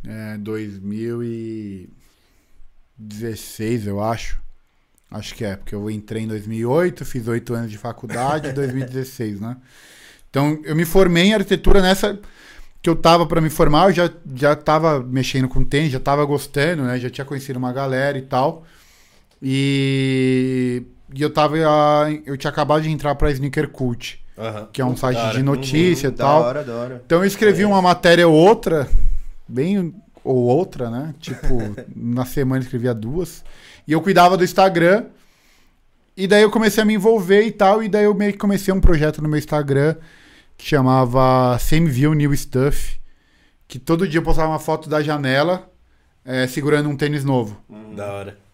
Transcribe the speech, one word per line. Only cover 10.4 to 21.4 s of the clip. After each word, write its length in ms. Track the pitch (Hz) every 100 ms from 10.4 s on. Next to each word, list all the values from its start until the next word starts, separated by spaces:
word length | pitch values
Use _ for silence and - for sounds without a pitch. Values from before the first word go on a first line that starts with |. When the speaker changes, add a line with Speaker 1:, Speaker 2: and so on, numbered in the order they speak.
| 147 156
Speaker 1:
eu 120 | 156 156
me 100 | 170
formei 400 | 190 185 170 185
em 80 |
arquitetura 480 | 220 196 180 - 202
nessa 380 | 185 190 208 202 - - - - - -
que 80 | -
eu 60 | 160
tava 300 | 165 170 165
pra 160 | 160
me 80 | 160
formar, 400 | - 170 151 190
eu 40 |
já, 160 | 170 175 - - 131
já 200 | 143 147
tava 440 | 151 156 160 147
mexendo 440 | 123 127 123 135 131
com 160 | -
tênis, 280 | 127 143 160
já 80 | 131
tava 240 | 127 143 147
gostando, 580 | 147 143 147 147 175
né? 160 | 127 123
Já 100 | 123
tinha 160 | 123 135
conhecido 320 | 139 135 127
uma 140 | 127
galera 440 | 127 139 131 139 135
e 40 |
tal. 440 | 131 131 143 165 - _ _ _ _ _ _ _
E, 1400 | 135 135 139 139 139 135 135 131 131 131 131 127 127 123 120 _ -
e 80 | 135
eu 80 | 151
tava, 240 | 151